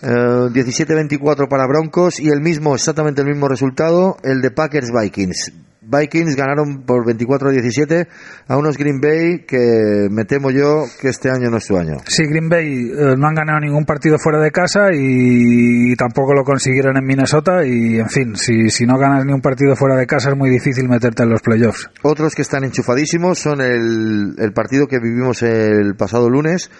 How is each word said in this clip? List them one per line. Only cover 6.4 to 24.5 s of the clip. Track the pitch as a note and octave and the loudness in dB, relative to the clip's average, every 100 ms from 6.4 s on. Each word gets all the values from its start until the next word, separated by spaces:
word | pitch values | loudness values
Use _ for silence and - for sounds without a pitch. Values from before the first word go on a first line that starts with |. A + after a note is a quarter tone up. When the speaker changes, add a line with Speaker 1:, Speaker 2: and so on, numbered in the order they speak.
| C#3 C#3+ D3 C#3 B2+ | -2 0 -2 -4 -2
Speaker 1:
por | B2 A2+ | 0 0
veinticuatro | A2+ A#2 C3+ C3+ | -2 0 0 2
a | |
diecisiete | C3+ A#2+ A#2 D3 E3 E3+ - - - _ | 0 0 -2 0 0 -2 -10 -20 -20 _
a | C3 | -2
unos | D3+ C3 | 0 -2
Green | D3 C#3 | -2 0
Bay | D3 D#3 E3 F3 - | 0 0 0 -2 -4
que | C3 A#2+ A2+ G#2+ G#2 G2+ | 0 2 2 2 0 0
me | G#2 A2 | -2 -2
temo | C#3 C#3 | -2 0
yo | C3 C#3+ D3+ C3+ - | 0 2 0 -2 -4
que | C3+ | -4
este | A#2+ C3+ | -2 -2
año | C3 B2 | -2 0
no | A2+ | -2
es | |
su | - F#2+ | -2 -2
año. | E2 D2 - | -2 -6 -6
Speaker 2:
Sí, | - D#3 | -2 0
Green | D#3 D#3+ | -2 0
Bay, | E3+ D#3 C3 A#2+ | 0 0 -4 -6
eh, | C3+ C#3+ C3 | -2 0 2
no | D3 | 0
han | D#3 | 0
ganado | D#3 D#3 | -2 -2
ningún | D3 D3 D3+ | 0 -2 -2
partido | D3 D#3+ D3+ | -2 2 2
fuera | - D3+ | 2 2
de | D#3 | 0
casa | D3+ F3+ G3+ G3+ | 0 0 2 2
y, | E3 C3+ B2+ B2 B2 A#2+ A#2+ A#2+ A#2+ A#2+ | 2 0 2 4 4 4 4 4 4 2
y | B2 | 0
tampoco | B2 A#2 C3+ | -2 0 2
lo | C#3+ | 2
consiguieron | C3+ C#3 C3+ B2+ C3+ C3+ | 2 0 0 0 0 0
en | C3+ | 0
Minnesota | C3+ C3 D3+ D#3 F3+ D3 | 0 2 2 2 0 0
y, | B2 A#2 A2+ | 0 0 0
en | A2 | 0
fin, | - B2+ G2 | -2 -2 -4
si, | - A2+ A2 | 0 2 2
si | - A#2+ | 2 0
no | C3 | 2
ganas | C#3 C#3 C3+ | 2 2 0
ni | |
un | C#3 | 0
partido | C3 B2+ C#3 C3+ | 0 0 2 2
fuera | C#3 C3 | 2 2
de | B2 | 0
casa | B2 B2+ | 0 0
es | C#3 | 0
muy | C3+ | 2
difícil | B2+ D3 B2+ B2+ | 2 0 -2 0
meterte | B2 A#2+ A2+ | 0 0 0
en | A#2 | 0
los | A2 | 0
playoffs. | - A2+ A#2 G2+ - - | 0 2 2 0 -12 -4
Speaker 1:
Otros | C#3+ D3 D#3 D3 | -2 0 -2 -2
que | |
están | C#3 C#3+ C3+ | -4 -4 -4
enchufadísimos | B2 - B2 D3+ E3+ F3 F3+ | -4 -2 -2 0 0 0 0
son | D3+ C#3+ | -2 -2
el, | C3 A#2+ A#2 A2+ A2 G#2+ G2+ - | 0 0 0 0 -2 -2 -4 -4
el | G#2+ | -4